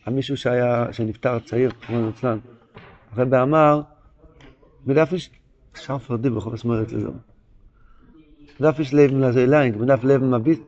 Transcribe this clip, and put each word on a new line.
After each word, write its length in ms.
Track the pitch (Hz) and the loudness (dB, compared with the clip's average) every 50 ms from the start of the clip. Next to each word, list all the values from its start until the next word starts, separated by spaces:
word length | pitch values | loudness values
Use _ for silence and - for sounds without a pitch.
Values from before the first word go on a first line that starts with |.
| _ | _
על 80 | - 123 | -6 -6
מישהו 240 | 135 131 - 139 123 | -4 -4 -4 -6 -4
שהיה, 480 | - 117 120 123 123 123 120 117 120 113 | -2 -2 0 0 2 0 0 0 -2 -4
שנפטר 480 | 110 - 113 110 110 - - 131 123 117 | -4 -6 -6 -6 -6 -6 -4 -4 -4 -4
צעיר, 320 | 120 - - 117 127 127 110 - - - | -6 -4 -2 0 0 0 -2 -6 -10 -6
רבנו 220 | 113 120 113 110 | -4 -4 -4 -4
זצלן. 280 | 110 - - 127 113 107 - - - - _ _ _ - - - - - _ _ | -6 -4 -4 -4 -4 -4 -8 -14 -20 -20 _ _ _ -20 -20 -20 -20 -20 _ _
הרבי 260 | 107 104 127 131 127 127 | -4 -4 0 2 2 2
אמר, 440 | 127 135 151 160 156 151 147 151 147 - _ _ _ _ _ _ - - _ _ - - - _ _ _ _ _ - | 2 2 2 4 4 4 4 2 -2 -6 _ _ _ _ _ _ -20 -20 _ _ -20 -20 -20 _ _ _ _ _ -6
"מדף 280 | 127 139 147 160 143 180 | -2 0 0 0 0 -2
איש", 160 | 180 151 - _ _ _ _ _ _ _ _ _ | -6 -8 -12 _ _ _ _ _ _ _ _ _
שרפר 400 | - - - 135 139 113 - 123 | -18 -12 -10 -10 -10 -6 -6 -6
דיבר, 240 | 113 117 135 117 107 | -4 -2 -2 -2 -4
חופש 260 | 101 110 110 110 - | -6 -8 -10 -6 -4
מורת 260 | 117 117 110 110 110 | -4 -2 -2 -4 -4
לזה. 160 | 117 110 101 - - - - _ _ _ _ _ _ _ _ - _ _ - _ - - - - - - - _ - _ - - - - | -6 -6 -6 -8 -10 -12 -18 _ _ _ _ _ _ _ _ -20 _ _ -20 _ -20 -20 -20 -20 -20 -20 -20 _ -20 _ -20 -20 -8 0
"מדף 200 | 131 156 151 147 | 0 0 0 0
איש 140 | 160 131 135 | -2 0 4
לב 180 | 147 147 139 135 | 6 6 6 4
לזה 320 | 135 135 127 127 131 123 | 2 2 2 2 4 4
ליינג, 320 | 127 143 151 143 123 107 104 | 4 4 4 2 2 0 -2
מדף 260 | 139 127 139 120 110 | 0 2 2 2 4
לב 200 | 135 139 135 131 | 2 2 2 2
מביס-, 360 | 131 123 120 113 143 160 151 - | 2 0 0 2 0 0 0 -4